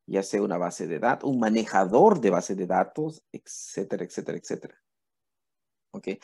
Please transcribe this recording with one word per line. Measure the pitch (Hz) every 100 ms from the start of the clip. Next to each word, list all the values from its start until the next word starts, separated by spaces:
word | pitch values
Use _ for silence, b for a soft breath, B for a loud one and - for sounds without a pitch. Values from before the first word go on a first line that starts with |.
| -
ya | 98
sea | - 104
una | 101 87
base | 87 - 82
de | 82
datos, | 120 135 143
un | 127
manejador | 110 113 110 98 92 117 214 185
de | 107
base | 87 -
de | 95 90
datos, | 92 - - - 151 _
etcétera, | - - - - - 98 101
etcétera, | 87 - 85 85
etcétera. | - - - - _ _ _ _ _ _ _ _ _ _ _
¿Ok? | 101 - 98